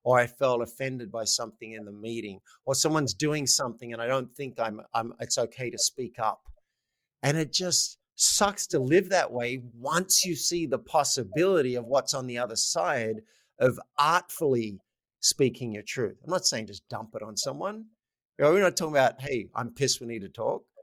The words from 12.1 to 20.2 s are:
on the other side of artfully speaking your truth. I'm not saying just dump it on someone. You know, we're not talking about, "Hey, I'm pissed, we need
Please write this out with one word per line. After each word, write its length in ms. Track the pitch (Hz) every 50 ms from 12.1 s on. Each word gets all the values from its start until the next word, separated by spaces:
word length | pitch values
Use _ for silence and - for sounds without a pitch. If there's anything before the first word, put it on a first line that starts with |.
| -
on 120 | 135 127
the 120 | 123 120 120
other 180 | 123 107 113
side 640 | - - - - 170 175 180 147 120 113 110 110 110 107 _ _ _ _ _ _ -
of 180 | 131 127 117 113 - - _
artfully 840 | - 143 156 170 180 - - - - 165 139 131 120 113 107 98 92 - _ _ _ _ _ _ _
speaking 520 | - - - - 139 123 120 - 127 113
your 120 | 107 104 107
truth. 320 | - - 139 113 98 98 - -
I'm 60 | 151
not 160 | 180 180 -
saying 200 | - 143 113 110
just 220 | 95 101 98 - _
dump 260 | 120 104 110 110 -
it 80 | 110
on 140 | 104 110 104
someone. 500 | - - 135 135 147 175 196 214 220 220 220 _ _ _ _ _ _ _ _ _ -
You 60 | 139
know, 80 | 151
we're 100 | 175 202
not 140 | 196 175 -
talking 180 | - 175 156 151
about, 260 | 139 131 117 - 123
"Hey, 280 | 135 143 135 113 95 - -
I'm 180 | 113 120 113
pissed, 280 | 117 - 139 131 - -
we 80 | 127 117
need 140 | 117 110